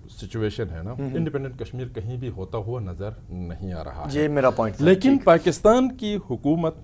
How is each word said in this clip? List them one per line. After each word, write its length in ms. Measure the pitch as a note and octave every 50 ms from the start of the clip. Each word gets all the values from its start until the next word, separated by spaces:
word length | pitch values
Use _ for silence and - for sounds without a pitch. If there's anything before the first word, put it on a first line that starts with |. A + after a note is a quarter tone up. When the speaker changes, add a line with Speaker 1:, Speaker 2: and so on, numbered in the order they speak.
| - -
Speaker 1:
situation 560 | - - - F#2 - A2 A2 G#2+ G2+ - A2+
है 200 | F2 D#2+ D#2+ E2+
ना, 80 | G2+ B2+
Speaker 2:
हम्म। 240 | - C#3 C3+ C3
Speaker 1:
independent 460 | - E3 D#3 C#3+ C#3 C3+ C3+ B2+ B2+ A#2
कश्मीर 260 | - - B2 B2+ B2
कहीं 300 | B2+ A#2 G2+ A2 B2+ B2
भी 100 | C3 B2
होता 300 | G2 E2+ F#2 F#2 - A2+
हुआ 220 | G#2 A2+ A#2+ B2+
नजर 340 | G#2 F#2 F2 E2+ G2 G#2+ A2+ - - -
नहीं 420 | F2+ F2+ F2+ E2+ E2+ - G2 F#2+ F2+
आ 100 | E2 D#2
रहा 220 | C#2+ C#2 - -
है। 120 | C#3+ C3+
Speaker 2:
ये 120 | D3 D3+ D3+
मेरा 220 | D3+ C#3+ C3 B2+
point 300 | G#2+ - A2+ A2 G2+ -
था, 40 | C#3
Speaker 1:
लेकिन 280 | F3 F#3+ F#3+ F#3+ C4 C#4
Speaker 2:
ठीक। 140 | C4+ -
Speaker 1:
पाकिस्तान 640 | F#3 E3 E3 E3 F3+ D#3 - - G#3 A3+ B3+ C4 C4
की 260 | B3+ - A3+ G#3 G#3
हुकूमत 600 | G3+ - - B2+ A2+ - C#3+ D#3 E3+ E3+ D#3+ D#3+ -